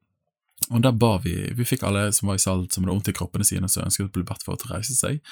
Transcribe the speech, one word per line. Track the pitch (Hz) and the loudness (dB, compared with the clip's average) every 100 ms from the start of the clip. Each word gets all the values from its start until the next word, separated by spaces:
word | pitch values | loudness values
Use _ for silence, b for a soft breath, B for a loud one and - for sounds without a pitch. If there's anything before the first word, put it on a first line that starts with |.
| _ _ _ _ _ - - | _ _ _ _ _ -6 0
Og | 117 | 4
der | 131 | 4
ba | 113 117 95 | 6 4 4
vi, | - 95 98 120 | 0 -4 -4 -2
vi | |
fikk | 117 127 95 | -2 0 0
alle | 101 104 | 0 2
som | - 101 | 0 0
var | 95 | 0
i | |
salen, | - 92 90 | 2 0 0
som | - | 0
hadde | 92 | 0
vondt | 95 104 | 0 0
i | |
kroppene | - - - 101 | -2 -4 0 0
sine, | 95 92 | 0 -2
så | - | -2
ønsket | - - 101 | -2 -2 -2
å | |
bli | 92 | -2
bedt | 87 - | -4 -6
for | - | -6
å | 95 - | -8 -6
reise | 90 107 | -6 -4
seg. | 127 - 147 B | 0 0 -2 B